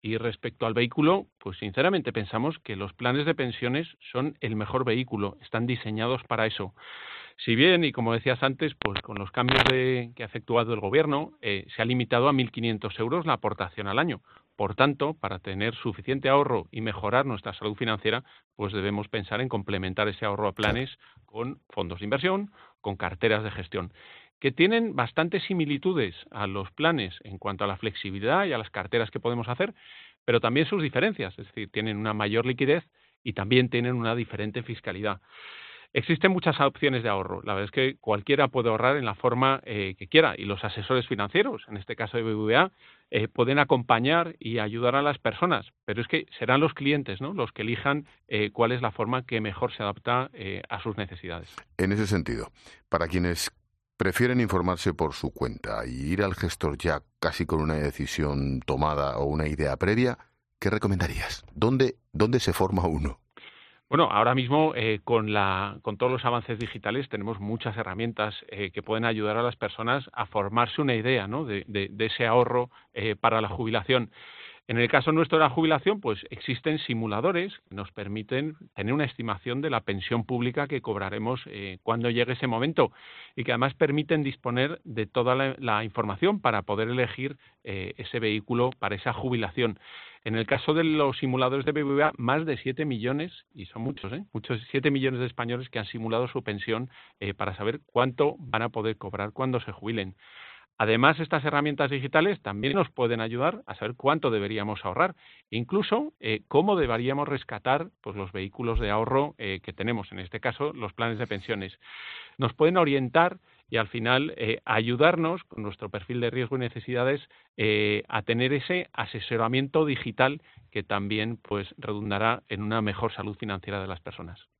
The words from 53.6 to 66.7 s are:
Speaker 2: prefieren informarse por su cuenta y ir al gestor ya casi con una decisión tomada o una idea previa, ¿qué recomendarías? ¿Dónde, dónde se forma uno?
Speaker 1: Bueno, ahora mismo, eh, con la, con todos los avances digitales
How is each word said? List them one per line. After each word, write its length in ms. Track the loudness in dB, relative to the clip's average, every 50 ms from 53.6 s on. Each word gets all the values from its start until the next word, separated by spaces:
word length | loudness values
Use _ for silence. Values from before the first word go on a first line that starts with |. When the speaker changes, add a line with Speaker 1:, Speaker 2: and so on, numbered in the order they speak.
| _ _ _ _ _ _ _
Speaker 2:
prefieren 440 | _ 0 0 4 4 4 4 4 4
informarse 540 | 2 4 2 2 2 2 0 2 0 -2 0
por 180 | 2 0 -2 -2
su 200 | -2 -4 -4 -2
cuenta 540 | -2 -4 -4 -4 -6 -8 -6 -6 -4 -6
y 260 | -6 -6 -6 -2 -2 0
ir 120 | 2 2
al 100 | 0 0
gestor 420 | 0 -2 -2 -2 0 -2 -2 -2
ya 260 | 0 0 0 0 0 -4 _ _ _
casi 260 | -2 -2 0 0 -2
con 140 | 0 2 0
una 140 | 2 2 0
decisión 840 | 0 0 -2 -2 -4 -6 -4 -2 0 0 0 0 0 0 0 -2 -4 -2
tomada 520 | -2 0 2 2 2 2 2 0 0 0 0
o 80 | -2
una 200 | 0 0 0 0
idea 300 | -2 0 0 0 0 0
previa, 420 | 0 2 2 4 4 2 0 0 -4 -12 _ _ _ _ _ _ _
¿qué 120 | -2 0
recomendarías? 720 | 0 2 2 2 2 2 2 0 -2 -4 -4 -4 -6 -10 -12 -16 -2
¿Dónde, 400 | 0 2 2 4 4 4 2 2 _ _ _ _
dónde 280 | 2 2 4 4 2
se 120 | 2 2 2
forma 360 | 2 2 2 2 2 2 2
uno? 320 | 0 0 -2 -4 -6 _ _ _ _ -20 -20 -20 -20 -20 -20 -20 _ _ _
Speaker 1:
Bueno, 220 | _ 2 2 2 4
ahora 240 | 4 4 4 4 4
mismo, 380 | 2 2 2 4 4 4 4 2
eh, 260 | 0 0 0 0 0 _
con 280 | 2 2 2 2 2 2
la, 460 | 2 2 2 2 0 -2 -4 -6 -8 _
con 160 | -8 -2 0
todos 120 | 0 0
los 140 | 0 2 0
avances 340 | 0 0 0 -2 -4 -6 -6
digitales 500 | -6 -8